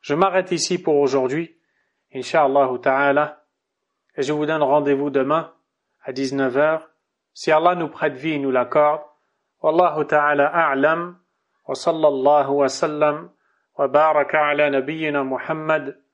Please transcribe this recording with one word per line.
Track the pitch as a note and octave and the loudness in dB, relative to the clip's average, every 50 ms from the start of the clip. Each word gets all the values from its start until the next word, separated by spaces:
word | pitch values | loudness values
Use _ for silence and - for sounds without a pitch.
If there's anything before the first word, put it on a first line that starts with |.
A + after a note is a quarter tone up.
Je | _ - C#3+ | _ -4 0
m'arrête | D#3 F#3+ G3 F3+ F#3 F#3 F#3 | 0 0 2 2 -2 -2 -2
ici | F3+ D#3+ - - F3+ F3 | -4 -4 -4 -4 -4 -4
pour | - E3 D3+ | 0 0 2
aujourd'hui, | C#3+ C#3+ C3+ C3 C3+ B2+ B2+ C3+ D#3 E3+ - _ _ _ _ _ _ _ _ _ _ _ _ - | 2 2 2 0 0 0 0 -2 -4 -6 -8 _ _ _ _ _ _ _ _ _ _ _ _ -14
Inch'Allah | C3+ B2 - - E3 D3 C3+ C3+ C#3+ C#3 C3 B2+ B2 | -12 -10 -2 0 2 2 4 4 2 2 2 -2 -2
ta'ala, | - C#3+ C3+ C3+ C#3+ C#3+ C#3 C#3+ D3+ D3+ - _ _ _ _ _ _ _ _ _ _ _ _ _ _ _ _ | 0 0 0 2 2 2 2 2 0 -2 -6 _ _ _ _ _ _ _ _ _ _ _ _ _ _ _ _
et | - | -6
je | C#3 C3+ D3+ | -4 -4 -2
vous | D3+ D3+ | -2 -2
donne | D3+ D#3+ D#3 D3 | -2 0 0 2
rendez-vous | C3+ C#3+ D3+ C#3+ C#3+ C#3 C3+ C#3+ D3 | 2 2 2 2 2 0 0 0 -2
demain | C3+ C#3 C3 C#3 D3+ E3 D#3+ - _ _ _ _ _ _ _ _ _ _ _ | -2 -2 0 0 0 -2 -2 -6 _ _ _ _ _ _ _ _ _ _ _
à | - B2+ | -12 -8
dix-neuf | C3 C3+ C3 C#3 C#3 C3+ C3 A#2+ | -6 -6 -4 -2 -2 -2 0 0
heures, | C#3 D3 D#3 D#3+ D#3 - _ _ _ _ _ _ _ _ _ _ | 2 0 0 0 -2 -8 _ _ _ _ _ _ _ _ _ _
si | - - - | -8 -2 2
Allah | D#3 D#3 E3 E3+ F3+ | 2 4 4 2 2
nous | F3 E3 D3 | 0 -4 -8
prête | - - D#3+ D#3 C3+ | -6 -4 -4 -4 -4
vie | B2+ C#3 D#3+ D#3 | -4 -6 -4 -4
et | C#3+ | -2
nous | C#3 C3+ | -2 0
l'accorde. | B2+ B2+ B2 B2 - D#3 D3 D3 D3+ D3+ - - _ _ _ _ _ _ _ _ _ _ | 0 0 0 2 2 2 2 2 2 -2 -8 -16 _ _ _ _ _ _ _ _ _ _
Wallahu | - D#3+ D#3 E3+ F3+ E3+ D3 D#3 D3+ | -2 0 2 4 2 2 2 -2 -4
ta'ala | D3+ D#3+ D3+ D3 D3 D3 C#3+ C#3+ | 0 0 2 2 2 2 2 2
a'lam, | D3+ D#3+ E3+ E3 D3+ C#3 C3+ C#3 D#3 D#3+ E3+ F3 F3+ F3+ _ _ _ _ _ _ _ _ _ _ | 2 2 0 0 0 0 2 2 2 0 0 -4 -10 -12 _ _ _ _ _ _ _ _ _ _
wa | - C3+ | -12 -10
sallallahu | C3 - E3+ E3 D#3+ D#3 D3+ C#3+ C3+ C3 C#3+ D3 D3 C#3 C3+ | -4 -2 -2 -2 2 2 2 2 2 2 4 4 4 2 0
wa | C#3 C#3+ C#3 C3+ | 0 0 0 0
sallam, | D#3 - - D#3 D3+ D3 D3+ D3+ D3 D3+ E3+ F3+ _ _ _ _ _ _ _ _ _ | 0 -2 -4 -4 0 0 0 0 0 -4 -10 -16 _ _ _ _ _ _ _ _ _
wa | - C#3+ | -4 -4
baraka | C3 C3 D3 D#3 D#3 D3+ D3+ C#3 - - D#3 D3+ | 2 4 4 4 4 4 2 0 2 0 0 0
ala | D3 D3 C#3+ D3+ D3 | 2 2 2 0 2
nabiyyina | C#3 C#3 C3 C#3+ D#3+ D#3+ D#3+ D3+ D3 C#3+ C3+ | 2 -2 -2 -4 -8 -6 -6 -4 -2 -4 -4
Muhammad | C3 C3 B2 - - D#3+ D#3 D#3 D#3 D#3+ D#3 C#3 C3+ - _ _ _ | -4 -6 -8 -6 -8 -8 -6 -2 -2 -2 -2 -2 -8 -14 _ _ _